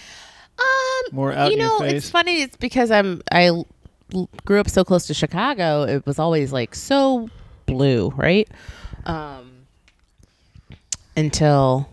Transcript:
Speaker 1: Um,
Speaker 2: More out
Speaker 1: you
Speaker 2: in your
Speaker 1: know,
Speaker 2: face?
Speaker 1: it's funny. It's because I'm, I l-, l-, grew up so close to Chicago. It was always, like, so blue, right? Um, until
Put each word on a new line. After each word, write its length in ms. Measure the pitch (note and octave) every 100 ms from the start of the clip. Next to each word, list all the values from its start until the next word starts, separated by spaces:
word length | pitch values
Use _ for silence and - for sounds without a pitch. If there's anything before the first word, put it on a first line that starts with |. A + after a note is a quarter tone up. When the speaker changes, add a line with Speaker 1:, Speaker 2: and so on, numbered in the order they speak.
| - - - - - -
Speaker 1:
Um, 60 | C5 C5+ C5 C5 B4+
Speaker 2:
More 180 | C3+ C3+
out 160 | - -
Speaker 1:
you 60 |
Speaker 2:
in 60 | G#4+
your 80 | A4+
Speaker 1:
know, 100 | G#4+
Speaker 2:
face? 140 | -
Speaker 1:
it's 160 | C#3+ -
funny. 320 | F4 E4+ E4+
It's 160 | C4+ -
because 340 | B3 B3+ A#3
I'm, 300 | G#3+ G3 F3 -
I 140 | F3 F3
l-, 200 | E3+ - _ - _ -
l-, 160 | F#3 F3+ -
grew 160 | - G3+
up 100 | G3+
so 140 | G3
close 240 | F3+ F3+ -
to 60 |
Chicago. 720 | D3+ D3+ E3+ B3+ A#3 E3+ D3
It 220 | B2+ C#3 C#3+
was 140 | C#3
always, 320 | E3 D#3+ C3+
like, 240 | C3+ A#2 -
so 540 | - C#4 C4+ B3+ A3+ - - - -
blue, 420 | C3 C#3 A#2+ F#2+ C3+
right? 320 | D3 G3 - - - - - - -
Um, 440 | D#3+ D3+ C3+ B2+ B2+ C3 _ _ _ _ _ _ _ _ - - - _ - _ -
until 760 | D3+ - D3+ C#3+ C3 C3 C#3+